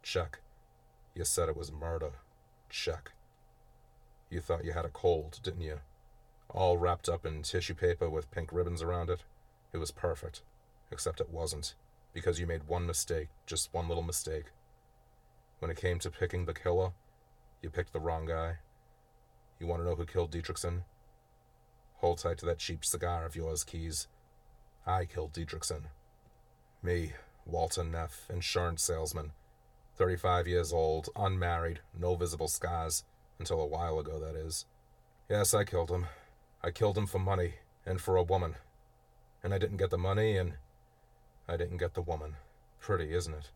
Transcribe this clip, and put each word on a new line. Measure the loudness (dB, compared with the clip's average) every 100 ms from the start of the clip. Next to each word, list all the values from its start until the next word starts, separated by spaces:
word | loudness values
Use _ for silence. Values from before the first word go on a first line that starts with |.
Check. | 0 -2 -2 -6 -20 -20 -20 -20 -20 -20 -16
You | -4
said | 0 2 2
it | 0
was | -6
murder. | -6 -4 -2 -4 -8 -20 -20 -20 -20 -12
Check. | -4 -2 -4 -8 -20 -20 _ -20 -20 -20 -20 -20 -20 -20 -20 -8
You | -8
thought | -2 -2
you | 0
had | -4
a | -4
cold, | 2 4 4 0 -6
didn't | -6 -4
you? | -6 -8 -12 -20 -20 -20 -20 -20 -8
All | 4 6 6
wrapped | 4 2 0
up | -2
in | -2 -4
tissue | 0 0 0
paper | 2 2 4 2
with | 0 -2
pink | -6 -2
ribbons | 0 0 0
around | 0 0 0
it. | -2 -4 -20 -20 -20 -8
It | -6
was | -6
perfect. | -2 -2 -2 -6 -12 -18 -20 _ -20 -16
Except | -4 -4 -2
it | -4
wasn't. | -2 -4 -4 -6 -10 -20 -20 -12
Because | -2 0 0
you |
made | 0 -2 -2
one | -2 0
mistake, | -2 0 -2 -2 -12 -6
just | -4 -2
one | -2 0
little | -2
mistake. | -2 -4 -4 -6 -6 -18 -20 -20 _ -20 -20 -20 -20 -20 _ -8
When | -6
it | 0
came | 0 0
to | -2
picking | 0 0 0
the | -2
killer, | 0 2 4 2 -2 -20 -20 _ -20 -20 -12
you | -6
picked | -4 -4
the | -2
wrong | -2 -2 -2
guy. | -2 -2 -4 -10 -20 -20 -20 -20 -20 _ -20 -20 -8
You | -2
want | 0
to | 0
know |
who | 0
killed | 0 2 2
Dietrichson? | 0 -4 -4 -2 -2 -6 -14 -20 -20 _ -20 _ -20 -20 -20 -20 0
Hold | 2 2
tight | 0 0
to | -2
that | -2
cheap | -2 -4
cigar | -2 0 0 0
of | -4 -4
yours, | -4 -2
Keys. | -4 -6 -4 -6 -8 -14 -20 -20 -20 -20 -20 -10
I | 0 0
killed | 0 -4 -6
Dietrichson. | -6 -6 -6 -4 -4 -6 -14 -20 -20 -20 -20 -20 -20 -20 -6
Me, | 0 0 0 -6 -16 -18
Walter | -6 -2 0 0
Neff, | -2 -2 -4 -8 -8
insurance | -4 0 0 0 0
salesman. | 0 0 -2 -4 -8 -12 -20 -20 -20 -20 -20
Thirty-five | 2 2 4 4 4 4
years | 2 4
old, | 2 4 2 -2
unmarried, | 0 2 2 2 2 0 -4 -10 -2
no | 0 2
visible | 0 0 -2
scars. | 0 -2 -2 0 -2 -4 -20 -20 -10
Until | -2 0
a | 0
while | 0 0 0
ago, | -2 -4
that | -6
is. | -6 -4 -6 -8 -18 -20 -20 -20 _ 0
Yes, | 4 6
I | 6
killed | 4 2 2
him. | 0 -2 -8 -20 -20 -20 -6
I | -6
killed | 2 4 4
him |
for | 0 0
money, | 2 2 0 -2 -18 _
and | -4 -2
for | 4 4
a |
woman. | 6 4 2 -4 -14 -20 -20 -20 _ -20 -20 -8
And | 0
I | 2
didn't | 2 2
get | 2
the | 4
money, | 4 4 4 4
and | 2 -4 -16 -20 -20 _ -20 -20 -20 -16 -4
I | -2
didn't | -2 0
get | -2
the | -2
woman. | -2 -4 -6 -10 -16 -20 -20 -14
Pretty, | 0 0 2
isn't | 0 0
it? | -8 -12